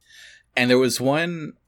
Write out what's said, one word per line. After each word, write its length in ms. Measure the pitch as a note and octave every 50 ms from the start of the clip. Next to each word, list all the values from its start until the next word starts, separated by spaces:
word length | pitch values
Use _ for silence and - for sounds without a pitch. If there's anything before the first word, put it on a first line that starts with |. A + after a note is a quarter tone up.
| _ _ - - - - - - _ _ -
And 120 | B2+ B2 B2
there 100 | B2+ B2+
was 220 | C3 B2 A#2 -
one, 540 | B2 C3 C#3 D#3 E3+ F3 F3 E3 D3+ - - _ _